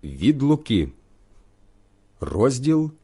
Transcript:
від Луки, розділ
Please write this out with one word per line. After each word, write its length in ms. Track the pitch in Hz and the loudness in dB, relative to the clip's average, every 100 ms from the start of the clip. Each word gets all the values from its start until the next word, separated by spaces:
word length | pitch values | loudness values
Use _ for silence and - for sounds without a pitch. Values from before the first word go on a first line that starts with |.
від 380 | 73 67 110 147 | -16 0 0 2
Луки, 500 | 143 151 - 101 71 - _ _ _ - _ _ _ _ _ _ _ _ | 2 0 0 0 0 -8 _ _ _ -20 _ _ _ _ _ _ _ _
розділ 720 | - 98 127 127 143 156 156 - | -8 0 0 0 0 0 -2 -8